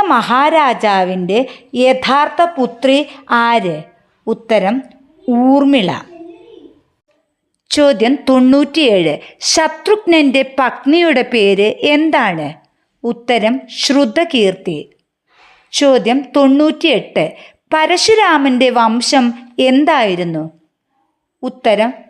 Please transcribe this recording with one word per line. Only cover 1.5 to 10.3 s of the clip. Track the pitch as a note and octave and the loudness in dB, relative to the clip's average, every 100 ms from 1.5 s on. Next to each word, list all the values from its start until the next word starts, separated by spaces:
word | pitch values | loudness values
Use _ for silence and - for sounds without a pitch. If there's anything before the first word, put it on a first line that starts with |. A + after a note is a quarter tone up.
| - _ | -10 _
യഥാർത്ഥ | B3 B3+ C4 - C#4 D4+ - F4 | -2 0 0 0 0 0 0 -2
പുത്രി | E4 B3 - C4 C4+ D4 - - A#3+ | -2 -6 -2 0 0 -2 -12 -4 -2
ആര്? | A#3 A#3 F#3 D#3 D#3+ _ _ _ - | 0 -2 -2 -8 -12 _ _ _ -8
ഉത്തരം | A3+ - A3 F#3 B3+ - _ _ _ - | -8 -2 -2 0 -4 -8 _ _ _ -4
ഊർമിള. | A#3+ B3+ C#4 C#4 C#4 F3+ C3 - E4+ E4 - A#4 A4 - _ _ _ _ _ _ _ _ _ _ | 0 2 2 2 2 0 -6 -12 -20 -20 -20 -20 -20 -20 _ _ _ _ _ _ _ _ _ _
ചോദ്യം | D4 C#4+ G#3+ A3 C#4+ | 0 2 2 0 0
തൊണ്ണൂറ്റിയേഴ്. | - C4 B3+ C#4 C#4+ D4+ C#4 G3 D#3+ D3+ - - | 0 2 4 2 2 0 2 2 0 -4 -10 -10
ശത്രുഘ്നൻ്റെ | - E4 D#4 D#4 - G#4+ G#4+ D#4+ C#4+ | -4 -2 -2 -4 -2 -2 2 2 2